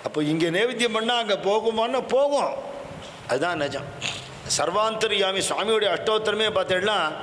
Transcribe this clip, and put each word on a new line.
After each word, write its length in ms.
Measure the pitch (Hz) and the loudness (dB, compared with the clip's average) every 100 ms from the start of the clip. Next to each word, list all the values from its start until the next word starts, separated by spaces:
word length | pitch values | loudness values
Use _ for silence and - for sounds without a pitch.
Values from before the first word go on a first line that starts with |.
அப்போ 200 | 139 151 | -4 -2
இங்கே 260 | 151 160 165 | 0 2 2
நேவேத்தியம் 440 | 165 240 240 240 | 2 0 2 0
பண்ணா 220 | 220 226 240 | 0 0 0
அங்க 180 | 220 | 2
போகுமான்னா 760 | 190 175 214 220 220 226 254 - | 0 2 2 2 0 0 0 2
போகும், 460 | 240 285 285 165 - - - - - - - - | 2 4 2 0 -2 -8 -10 -12 -12 -14 -14 -4
அதுதான் 300 | 131 165 170 | 0 0 0
நிஜம். 580 | 143 139 127 - - - - - - - | -2 -4 -8 -8 -6 -8 -12 -14 -4 0
சர்வாந்தர்யாமி 840 | 147 185 220 220 214 202 190 190 - | 2 2 0 2 0 2 0 0 -2
சுவாமியுடைய 400 | 147 190 220 208 | -2 0 2 2
அஷ்டோத்தரமே 600 | 170 - 220 214 208 214 | 0 2 2 2 0 2
பார்த்தேன்னா 640 | 185 180 185 196 208 160 156 | 2 2 2 2 2 0 -2